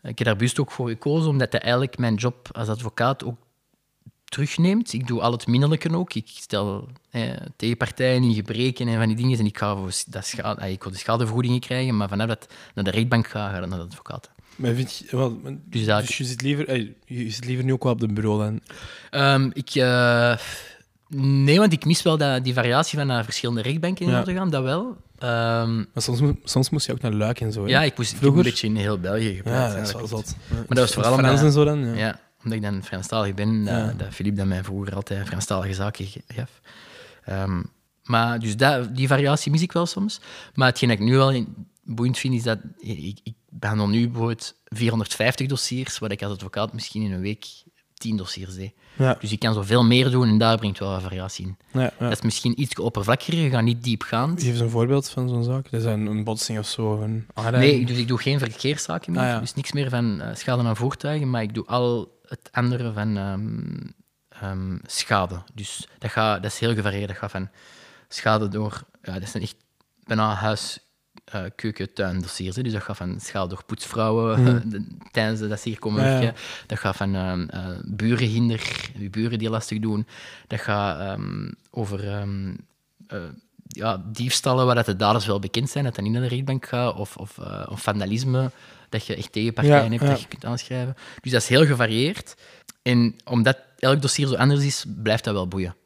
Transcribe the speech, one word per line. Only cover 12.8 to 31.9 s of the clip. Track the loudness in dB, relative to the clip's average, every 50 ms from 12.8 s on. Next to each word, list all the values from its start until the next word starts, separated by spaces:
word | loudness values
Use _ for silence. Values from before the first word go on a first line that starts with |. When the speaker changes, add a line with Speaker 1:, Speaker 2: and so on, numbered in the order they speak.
| -2
Speaker 1:
de | 0
rechtbank | 2 2 2 4 2 2 2 0
ga, | -4 -6 -4 -4
ga | -4 -6
ik | -6 -6
naar | -6 -8
de | -8
advocaat. | -10 -14 -18 -14 -12 -12 -12 -14 _ _ -20 _ _ -10
Speaker 2:
Maar | -4 -2 0 0
vind | 0 -2 -4 -8
je, | -14 -12 -6 -2
wel, | 0 0 0 -2 -6
maar | -10 -12 -12 -14 -14
Speaker 1:
Dus | -4 -4 0 2
dat | 4 4 2 2
Speaker 2:
dus | 0 -4 -4
je | -4
zit | -6 -6 -4
liever, | 0 0 0 0 0 -2
eh, | -2 -2 -2 -4 -10 _ _
je, | _ -8 -6 -6
je | -6
zit | -6 -8 -6
liever | -4 -4 -2 0
nu | 0
ook | 0 2
wel | 2 0
op | 0 2
de | 0 -2
bureau | 0 0 0 2 2 2 0
dan? | -2 -4 -6 _ _ -20 -18 -16 -18 -18 -18 -18 -6
Speaker 1:
Ehm, | 0 2 4 6 6 6 4 2
ik, | 0 -6 -8 -2 2
eh, | 2 4 4 6 6 6 6 6 6 6 4 4 2 -2 -10 -12 -14 -14 -18 -20 -20 _ _ _ _ _ _
nee, | -2 2 4 4 6 6 6 6 8 8
want | 8 6
ik | 4 4 4
mis | 2 2 4
wel | 4 2 4 4
dat, | 2 2 2 2 0
die | 0 2
variatie | 2 2 4 4 2 2 0 -2 -2
van | 0
naar | 0 0 0 -2
verschillende | -2 -4 -4 -2 -2 -2 -2
rechtbanken | -2 -2 -2 0 -2 -2 -2 0 2
Speaker 2:
Ja. | 2 2 2
Speaker 1:
te | 2 0 -2
gaan, | 0 0 0
dat | 0 0
wel. | 0 0 0 -2 -2 -6 -10 -12 -18 _ _ -6
Ehm, | -2 0 0 2 2 2 2 2 2 0 0
Speaker 2:
Maar | -2 -2 -4 _ -4
soms | -2 -2 2 2
mo-, | 2 2 2 0 _
soms | -2 2 2 2 2
moest | 0 -2 -2
je | -2
ook | -4 -4
naar | -2 -2
Luik | 0 0 0 0 0 -2
en | -4 -4
zo, | -4 -2 0
hè? | 4
Speaker 1:
ja, | 4 4
ik | 4 4 0
moest, | -2 -4 -4
ik | -2
heb | 4 4
Speaker 2:
Vroeger? | 6 6 6 6
Speaker 1:
een | 4
beetje | 2 0 0
in | 0 0
heel | 2 2 2 0 0
België | -2 -2 0 0 0 -2 -2
gepleit, | -4 -4 -2 0
Speaker 2:
Ja, | 0 0 0
Speaker 1:
ja, | -2
Speaker 2:
dat | -2 -4
is | -4
Speaker 1:
dat | -6 -6
Speaker 2:
wel | -8 -6
Speaker 1:
klopt. | -6 -6 -6 -8
Speaker 2:
zot. | -10 -12 -6 -6
Ja. | -4
Speaker 1:
Maar | -4 0 2
dat | 4 4
was | 4 4
vooral | 4 2 4 4
Speaker 2:
Frans | 6 6 6 6
Speaker 1:
omdat, | 6 8 6
Speaker 2:
en | 6
zo | 8 6 6
dan, | 6 4 0 0
ja. | -2